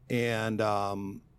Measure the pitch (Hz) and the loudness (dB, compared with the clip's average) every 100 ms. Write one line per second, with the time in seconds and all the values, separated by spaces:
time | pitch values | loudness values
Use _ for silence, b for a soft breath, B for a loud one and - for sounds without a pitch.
0 | - 123 120 113 110 107 107 104 101 101 | -4 0 0 0 0 2 2 2 0 -2
1 | 98 98 - | -6 -10 -16